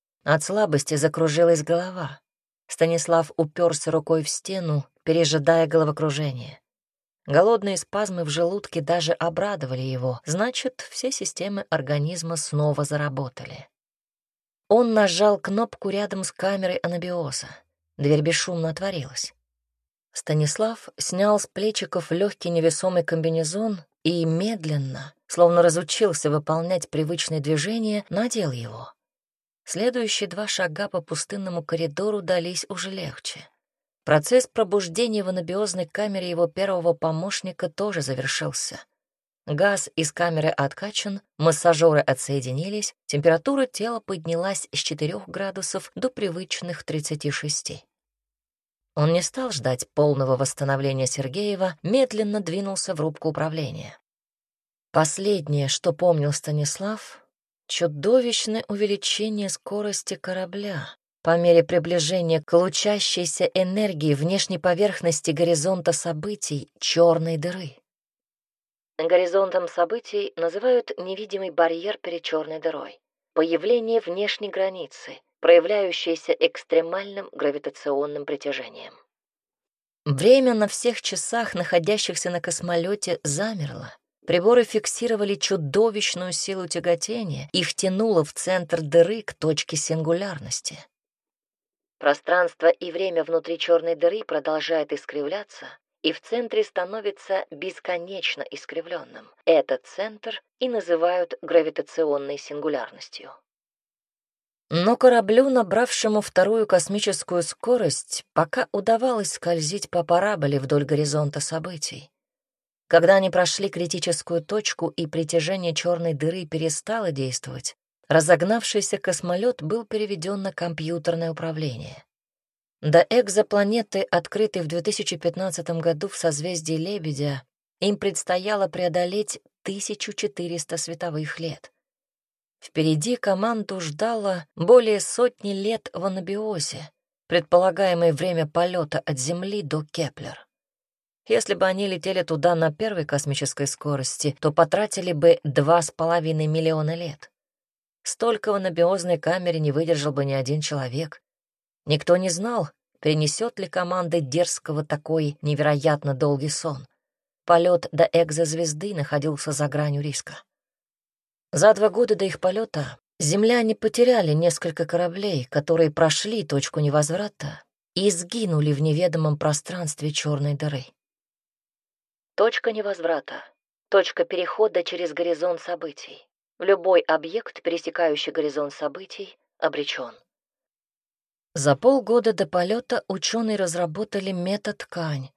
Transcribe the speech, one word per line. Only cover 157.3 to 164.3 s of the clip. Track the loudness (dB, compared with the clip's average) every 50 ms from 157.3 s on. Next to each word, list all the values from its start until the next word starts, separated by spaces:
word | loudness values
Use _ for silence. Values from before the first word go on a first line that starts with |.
| _ _ _
Полёт | 4 6 6 6 4 4 2 0 -2
до | 2 2 2 4
экзозвезды | 4 0 0 0 0 -2 0 0 0 -2 -2 -4 -4 -4 -6 -6
находился | -4 -6 -4 -2 -2 -2 0 -2 -4 -4 -6 -6
за | -2 -2 -2 -2
гранью | -2 -2 -2 -2 -2 -2
риска. | -4 -4 -6 -8 -10 -10 -16 -18 -20 _ _ _ _ _ _ _ _ _ _ _ _ _ _ _ _ _ _ _ _ _
За | 0 6 6 6 8
два | 6 4 2
года | 4 2 2 2 2
до | 0 0
их | -2 -2 -2
полёта | -2 0 0 0 -4 -4 -4 -6 -6 -6 -10 -18 _ _ _ -4
земляне | -2 0 2 4 4 4 4 4 2 2 0
потеряли | 0 -2 0 4 6 6 6 6 4 4 4